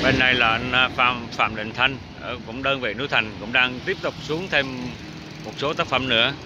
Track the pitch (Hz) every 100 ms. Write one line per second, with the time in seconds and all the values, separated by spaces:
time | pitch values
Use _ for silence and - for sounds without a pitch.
0 | 127 131 127 127 117 113 123 127 127 123
1 | 123 123 117 - 113 110 110 110 131 135
2 | - - - 123 107 117 135 139 123 101
3 | 139 135 110 101 101 127 127 127 120 196
4 | 170 - - 156 190 156 135 127 123 113
5 | - - - - 110 - 139 127 - 131
6 | 131 113 120 139